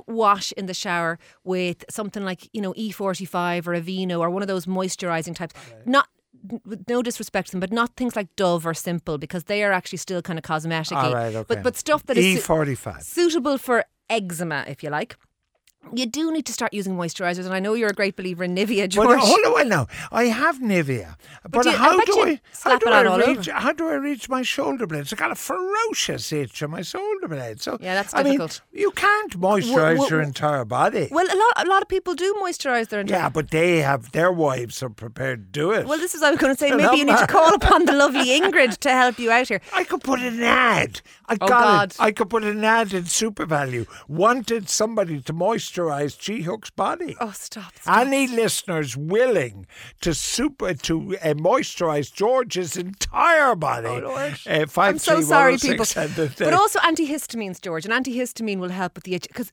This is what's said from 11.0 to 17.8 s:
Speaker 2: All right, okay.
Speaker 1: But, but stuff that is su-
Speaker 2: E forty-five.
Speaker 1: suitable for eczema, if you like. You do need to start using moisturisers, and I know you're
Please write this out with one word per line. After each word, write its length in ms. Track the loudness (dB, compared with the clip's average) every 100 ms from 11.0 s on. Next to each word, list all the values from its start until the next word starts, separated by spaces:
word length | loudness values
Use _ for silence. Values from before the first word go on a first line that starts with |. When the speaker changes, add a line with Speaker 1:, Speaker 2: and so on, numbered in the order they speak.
| 0
Speaker 2:
All 60 |
right, 200 | 0 -2
okay. 120 | -6 -4
Speaker 1:
But, 160 | -2
but 140 | -2 -4
stuff 280 | -2 -2 2
that 100 | 2
is 80 | 4
su- 140 | 2
Speaker 2:
E 20 |
forty-five. 600 | 0 0 0 -4 -8 -12
Speaker 1:
suitable 540 | -8 0 2 2 0 -2
for 280 | 0 0 -2 _ -6
eczema, 560 | -4 -4 -6 -4 -4 -6
if 160 | -10
you 60 | -6
like. 260 | -6 -6 -12 _ _ _ _ _ _ -10
You 140 | -6 -4
do 240 | -2 -2
need 160 | -2 -6
to 40 |
start 220 | -6 -4
using 220 | -4 -6 -4
moisturisers, 480 | -6 -4 -4 -4 -4
and 80 |
I 60 | -4
know 160 | -2
you're 160 | 0